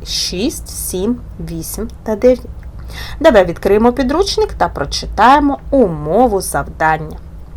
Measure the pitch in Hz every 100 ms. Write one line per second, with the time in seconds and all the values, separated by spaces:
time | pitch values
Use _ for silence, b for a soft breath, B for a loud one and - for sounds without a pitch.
0 | - - - 180 254 - - - - 185
1 | 202 247 - - 165 165 156 - 226 -
2 | - 208 247 254 - - - - B B
3 | B B 320 220 175 165 196 208 233 247
4 | 254 311 392 - 415 - 170 - 143 -
5 | 160 - 226 285 285 277 - 277 208 156
6 | 147 190 254 196 - 143 143 - 160 156
7 | 156 - - - -